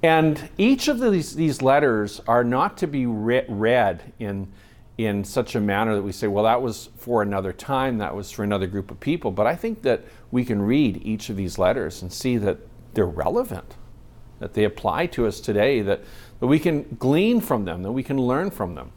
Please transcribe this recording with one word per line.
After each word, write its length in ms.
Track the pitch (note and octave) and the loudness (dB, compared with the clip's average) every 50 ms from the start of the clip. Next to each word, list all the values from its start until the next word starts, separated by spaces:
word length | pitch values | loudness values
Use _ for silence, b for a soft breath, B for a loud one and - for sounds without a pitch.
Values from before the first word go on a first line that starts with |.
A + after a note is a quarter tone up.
And 460 | - D#3+ D#3+ D#3+ D#3+ D#3 D3+ D3+ - - - - | 6 6 6 6 6 4 2 0 -4 -12 -2 2
each 300 | G3 A#3+ C4+ C4+ - D4+ | 4 4 4 4 2 0
of 100 | D4 A#3 | 0 2
these, 380 | B3+ A#3 G3+ F3+ D3+ - - | 2 2 2 2 0 -2 -2
these 260 | D3+ E3 D#3 C3+ - | 0 0 0 0 2
letters 580 | C3 C3 C3+ D3 D3+ C3+ A#2 G#2+ G#2 G2+ - - - | 4 4 4 6 6 4 4 2 0 -2 -6 -10 0
are 160 | - A2+ A#2+ | 2 2 4
not 340 | B2 A#2+ B2 B2+ D#3 G3+ - - | 4 2 2 2 0 0 -2 -4
to 100 | F#3 D#3+ | -4 -2
be 180 | C#3+ C#3 B2+ | -2 -2 -2
re-, 380 | A#2+ A#2 G#2+ G#2+ A2+ A#2+ B2+ - - | -2 -2 -2 0 2 2 0 0 -2
read 640 | A2+ G2+ G#2+ A2+ B2 B2+ A2+ G2 F2+ E2 - - - - | -4 0 2 4 4 4 4 2 0 -2 -10 -18 -14 -10
in, 340 | A2+ G2+ G2+ G2 F#2+ F#2+ b b b b b b b b - - | -8 -6 -6 -6 -8 -10 b b b b b b b b -6 -2
in 260 | A2+ G#2+ G2+ G2+ G2 | -2 0 0 -2 -4
such 300 | - - C3+ A#2+ - - | -2 -2 -2 -2 -2 -2
a 60 | A#2+ | -2
manner 340 | G#2 G2+ G2 G2+ A2 A2+ G#2+ | 0 2 2 2 2 2 0
that 80 | G2+ | 0
we 100 | G2 G2+ | -2 -4
say, 140 | F#2 - - G#2 | -6 -4 -4 -2
"Well, 160 | G2 G2+ G#2+ | 0 2 2
that 160 | A2 A#2 B2 | 4 2 2
was 300 | C3 A#2+ A2 - - - - | 0 -4 -6 -8 -12 -18 -20
for 260 | - - A#2+ A#2+ A2+ | -16 -6 0 0 0
another 300 | G#2 G2+ G2+ G2 F#2+ F#2+ | 2 2 -2 -2 -4 -4
time, 460 | F2 - - - C#3 C3 C3 C3+ B2 A2 | -8 -8 -6 -4 -2 -2 0 -2 -2 -2
that 160 | G#2 D#2 C2 | -4 -4 -6
was 160 | G2 G2+ - | -8 -10 -10
for 140 | - - G#2 | -8 -4 -2
another 220 | G#2 G#2 G2 F#2+ | -2 0 0 -2
group 240 | F#2 F#2 G2+ F#2+ - | -2 -4 -6 -8 -8
of 100 | - - | -12 -8
people." 300 | - C#3 D#3 F3 - A2+ | -4 -2 -2 -2 -2 -4
But 160 | F#2 G2 G#2 | 0 2 2
I 100 | A#2 D#3+ | 2 0
think 260 | F3 - A3+ A3+ A3 | 0 -4 -6 -6 -2
that 220 | - C3+ A#2 - B B B B B B | 0 0 0 0 B B B B B B
we 140 | - B2 B2 | -2 -2 0
can 160 | - A#2 G2+ | 0 0 0
read 380 | G2+ G#2 B2 D3 D3+ A#2 F2+ - - | 2 2 4 4 4 2 0 -2 -4
each 260 | G#2+ A2 G#2 - - | -6 -6 -4 -4 -6
of 60 | A2 | -4
these 220 | G2 G2 F2+ D#2+ - | -4 -4 -4 -2 2
letters 440 | F#2 F2+ B2 C3 G2+ D#2 - - | 2 2 2 2 -2 -6 -6 -8
and 100 | F#2+ F2+ | -12 -10
see 240 | - - - C3 B2 | -10 -4 -2 0 0
that 220 | A#2 G2+ G2 F2+ - - - - - - - - | 2 0 0 -2 -2 -6 -20 -20 -20 -20 -6 0
they're 120 | A2 G2 | 0 0
relevant, 720 | F2 D2+ D#2 C#2+ - F3 A#3+ C4 - - F2+ - - - - - - - - - - - - - - - - | 0 0 -2 -2 0 0 0 -2 -2 -6 -10 -10 -14 -18 -18 -18 -18 -20 -20 -20 -20 -20 -20 -20 -20 -14 -12
that 160 | - - - | -12 -6 0
they 100 | G#2+ G#2 | 2 2
apply 420 | G#2 - - - G#2 E2 C3 E3+ | 2 0 -2 -2 -2 0 0 -2
to 200 | F3 - - A#2+ | -2 0 0 0
us 140 | G#2+ G2 - | 0 -2 -4
today, 420 | - - G#2 G2+ G#2 C3 C#3+ A#2 | -4 0 2 4 4 4 4 2
that, 200 | G#2 G2 G2 - B B B B B B B B | 2 0 0 -2 B B B B B B B B
that 60 | - | 2
we 120 | B2+ D3 D#3 | 4 4 4
can 380 | D3+ F3 D#3+ D3 C#3+ - - - | 4 2 0 0 -2 -6 -10 -2
glean 420 | - C3 C#3+ D#3+ G3 A3+ A#3+ A#3 | 0 2 4 4 4 4 2 2
from 240 | - - D3+ A2+ G2+ | 2 0 -2 -2 -2
them, 180 | F2+ E2 F2 | -4 -4 -6
that 100 | F#2 G2 | -6 -4
we 100 | A#2 C3+ | -4 -4
can 160 | B2+ - C#3+ C3+ | -4 -2 -2 0
learn 320 | B2+ B2 B2+ C#3+ F3+ G3+ | 0 2 0 0 0 -4
from 240 | - - G#2 F2+ F2 | -4 -4 -6 -6 -6
them. 180 | C#2 C2 D2+ - | -10 -12 -14 -18